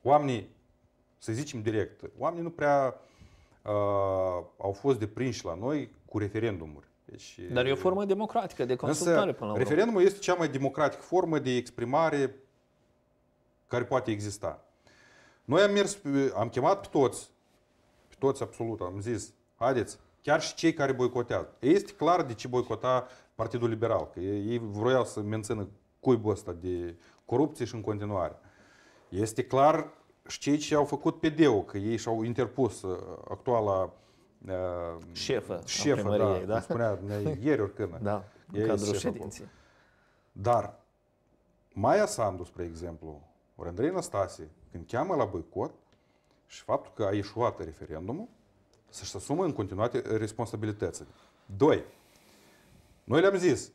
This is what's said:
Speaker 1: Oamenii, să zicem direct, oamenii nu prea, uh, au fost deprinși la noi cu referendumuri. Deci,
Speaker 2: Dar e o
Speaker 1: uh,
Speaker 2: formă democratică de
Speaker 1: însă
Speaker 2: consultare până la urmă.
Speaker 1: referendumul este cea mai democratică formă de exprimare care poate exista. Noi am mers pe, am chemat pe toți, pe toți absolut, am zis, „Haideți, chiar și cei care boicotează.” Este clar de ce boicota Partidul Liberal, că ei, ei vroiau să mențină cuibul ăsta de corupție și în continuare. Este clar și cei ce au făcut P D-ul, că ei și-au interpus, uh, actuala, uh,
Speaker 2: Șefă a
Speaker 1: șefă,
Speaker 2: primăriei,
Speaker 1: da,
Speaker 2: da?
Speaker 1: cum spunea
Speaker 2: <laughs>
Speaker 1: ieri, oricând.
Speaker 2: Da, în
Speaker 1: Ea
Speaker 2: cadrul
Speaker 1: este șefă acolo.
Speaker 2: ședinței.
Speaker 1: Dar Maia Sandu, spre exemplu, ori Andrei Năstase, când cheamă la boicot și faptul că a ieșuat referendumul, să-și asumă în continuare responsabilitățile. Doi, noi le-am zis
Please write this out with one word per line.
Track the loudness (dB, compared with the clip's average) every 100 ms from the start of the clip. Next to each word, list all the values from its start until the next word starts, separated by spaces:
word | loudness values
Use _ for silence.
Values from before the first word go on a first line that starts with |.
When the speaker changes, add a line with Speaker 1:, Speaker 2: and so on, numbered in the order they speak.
Speaker 1:
Oamenii, | 6 4 4 -2 -4 _ _ _ _ _ _ _
să | -6
zicem | -4 -4 -4
direct, | -2 0 -2 -6 -18 -6
oamenii | -4 -4
nu | -8
prea, | -2 2 4 2 -2 -18 _ -20 -20 _ _ -2
uh, | 0 2 2 2 2 0 -2 -8 _
au | -6
fost | 0 2 2
deprinși | 0 -2 -4 -4 -6
la | -6
noi | -4 -4 -6 -14 -8
cu | -4
referendumuri. | -2 -2 -2 -4 -10 -14 -20 _ -20
Deci, | -20 -20 -16 -4
Speaker 2:
Dar | 0 2
e |
o |
Speaker 1:
uh, | 2
Speaker 2:
formă | 2 0 0
democratică | 0 0 -2 -4 -4 -2
de |
Speaker 1:
însă | 0 0
Speaker 2:
consultare | 0 4 4 4
până | 0 -2
la |
urmă. | 0
Speaker 1:
referendumul | 2 4 4 6
este | 4 4
cea | 0
mai | 2 2
democratică | 0 -2 2 0 0
formă | 0 0 2 0
de | 2 0
exprimare | -2 -6 0 2 2 2 0 -2 _ _ _ _ _ _ _ _ _ _ _ _ _
care | -2
poate | 0 0 0
exista. | -4 -4 -6 -8 -8 _ _ _ _ -20 -20 -20 _ 0
Noi | 4
am | 6
mers | 4 0 -2
pe, | -2 2 2 0
am | -2
chemat | 2 2 2
pe | 0
toți, | 2 2 2 -16 _ _ _ _ _ _ _ _
pe | -2
toți | 0 0
absolut, | -6 -6 -6 -4
am | -6 -6
zis, | -4 -6 -6 _ _ _
„Haideți, | 0 2 -2 -8 _ _
chiar | 0 0
și | 0 0
cei | 0
care | 2 0
boicotează.” | 2 0 0 -2 -2 -4 -2
Este | 4 4 2
clar | -2 2 2
de | 2
ce | -6 -2
boicota | -2 0 -2 2 2 0 -18 _ -6
Partidul | -4 0 0
Liberal, | 0 2 0 -2
că | -6
ei, | -4 -2 -2
ei | -4
vroiau | -4 0 2 4 2
să | -4
mențină | -4 -4 -4 -4 -6 -12 _ _
cuibul | 4 4 4
ăsta | -2 -4 -8
de | -4 -4 -6 -12 -20 _ -2
corupție | 2 2 0 -6
și | -6
în |
continuare. | -6 -4 -2 -2 -2 -6 -20 _ -20 -20 -20 _ _
Este | -2 -2 -2
clar | 0 6 6 6 -2 -14 _ _ -14
și | -6
cei | 0 0
ce | 2 2
au | 2
făcut | 0 -2 0
P | -2
D-ul, | 6 6 6
că | 0 -6
ei | -2 -2
și-au | -2 -2
interpus, | -2 0 -2 2 0 0
uh, | -6 -6 -8 -14 -12
actuala, | -8 0 2 4 2 0 -6 _ _ _ _ -8
uh, | -4 -4 -4 -6 -8 -14
Speaker 2:
Șefă | -10 -2 -2 -2 -8
a | -6
Speaker 1:
șefă, | -2 2 2 2
Speaker 2:
primăriei, | 4 4 2
Speaker 1:
da, | 0
Speaker 2:
da? |
Speaker 1:
cum | -2
spunea | -2 -2 0 -2 -4 -4
Speaker 2:
<laughs> | -4 -2
Speaker 1:
ieri, | 0 0
oricând. | 0 -4 -8 -4
Speaker 2:
Da, | -2 -2 -6 -20 -10
în | -2
Speaker 1:
Ea | 0
Speaker 2:
cadrul | 0 0
Speaker 1:
este | -2
șefă | -2
acolo. | -6 -10
Speaker 2:
ședinței. | -12 -20 -20 _ _ _ _ _ _ _
Speaker 1:
Dar | -4 2 2 0 -12 _ _ _ _ _ _ _ _ _
Maia | 0 4 4 2
Sandu, | 0 -2 -2
spre | -10 -8
exemplu, | -8 -8 -10 -10 -14 -16 -20 _ _ -12
ori | -10
Andrei | -2 -2
Năstase, | -2 -4 -2 -4 -6 -18 _ -16
când | -16 -4
cheamă | -2 0 0
la | 0
boicot | -2 -6 -6 -6 -8 _ _ _ _ _ _ _
și | -18
faptul | -4 -4 -4 -4
că |
a | -2 0
ieșuat | -4 -2 -2 -2
referendumul, | -12 -12 -12 -10 -6 -8 -10 _ _ _ _ _ _
să-și | -14 -12 -12
asumă | -4 -2
în | 0
continuare | -2 -4 0 0 0 -2 -2
responsabilitățile. | -2 -6 -6 -4 -6 -2 -4 -6 -16 -20 _ _ -16 4
Doi, | 6 6 0 -20 _ _ _ -20 -20 _ _ -20 _ _
noi | 2 6
le-am | 6 4
zis | 4 2 -2